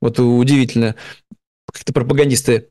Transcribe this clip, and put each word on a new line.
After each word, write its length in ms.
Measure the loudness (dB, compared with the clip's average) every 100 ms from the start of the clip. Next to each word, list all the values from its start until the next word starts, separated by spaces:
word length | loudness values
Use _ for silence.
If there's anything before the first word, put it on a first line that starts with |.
Вот 180 | -4 0
удивительно, 760 | 2 2 2 2 2 0 -2 -4 -14 -20 _ -20 _ _ -20
как-то 220 | -14 -6
пропагандисты 760 | -4 0 0 2 0 0 -2 -2